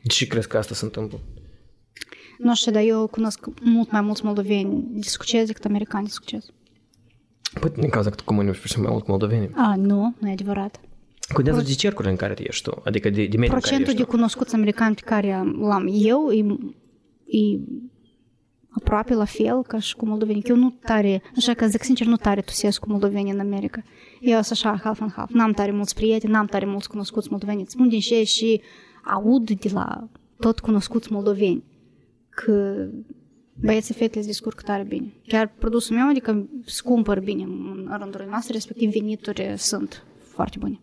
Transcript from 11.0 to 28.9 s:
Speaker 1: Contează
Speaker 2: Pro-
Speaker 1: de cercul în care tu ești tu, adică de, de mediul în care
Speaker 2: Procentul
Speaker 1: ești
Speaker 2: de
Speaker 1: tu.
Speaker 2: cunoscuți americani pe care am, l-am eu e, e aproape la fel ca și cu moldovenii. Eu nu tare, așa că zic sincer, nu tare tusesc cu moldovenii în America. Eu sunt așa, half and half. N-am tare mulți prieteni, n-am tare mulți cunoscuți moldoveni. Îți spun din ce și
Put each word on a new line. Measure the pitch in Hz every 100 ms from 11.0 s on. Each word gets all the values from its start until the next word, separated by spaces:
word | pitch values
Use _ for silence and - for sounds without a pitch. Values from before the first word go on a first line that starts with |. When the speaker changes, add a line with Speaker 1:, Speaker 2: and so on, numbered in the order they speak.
| _ _ -
Speaker 1:
Contează | - 135 151
Speaker 2:
Pro- | 139
Speaker 1:
de |
cercul | 135 202 202 101
în |
care | 92 101
tu | 98
ești | - - -
tu, | -
adică | - 107 107
de, |
de | 101
mediul | 101 110
în | 120
care | -
Speaker 2:
Procentul | - 269 269
Speaker 1:
ești | 233
Speaker 2:
de |
Speaker 1:
tu. | 247
Speaker 2:
cunoscuți | 233 226 - 254
americani | 220 208 208 226
pe | 208
care | - 214 202
am, | 190 196 -
l-am | 214 196 180
eu | 208 214 262 302
e, | 214 208 202 - - _ _ _ _ - 220
e | 208 202 - - 247 _ _ _ _ _ _ _ _
aproape | - - 214 233
la | 226
fel | 208 - 220 254
ca | 247 226
și | -
cu | -
moldovenii. | 220 214 214 208 202
Eu |
nu | 247 254 247
tare, | - 220 202 190 - 254
așa | 240
că | 233 226
zic | 220
sincer, | 262 254 233
nu |
tare | 233 214 202
tusesc | - - 208 202
cu | -
moldovenii | 208 202 202 196
în | 202
America. | 202 196 202 226 - - - -
Eu | 247 226
sunt | 208 226
așa, | 220 208
half | 214 214
and | 214
half. | - -
N-am | 233 220
tare | 208 208
mulți | 202 202
prieteni, | - 220 220 214
n-am | 214
tare | 208 196
mulți | 196 196 -
cunoscuți | 214 196 220 -
moldoveni. | 202 202 208
Îți | 190
spun | 247 247
din | 226
ce | 202 233
și | 214 - 220 214 - - -